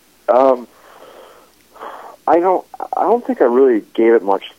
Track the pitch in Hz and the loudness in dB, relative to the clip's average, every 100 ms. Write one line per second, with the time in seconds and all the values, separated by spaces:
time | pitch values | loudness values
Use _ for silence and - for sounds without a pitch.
0 | _ _ - 120 135 123 117 _ - - | _ _ -2 2 2 0 -6 _ -20 -20
1 | - - - - _ _ _ - - - | -20 -20 -20 -20 _ _ _ -20 -20 -18
2 | - - - 165 185 180 - - - - | -20 -10 -2 0 0 -2 -6 -16 -10 -4
3 | 165 240 254 240 123 123 135 110 - - | -2 -2 -2 -2 0 2 2 2 -4 -2
4 | 113 117 98 95 - | 2 2 0 -4 -6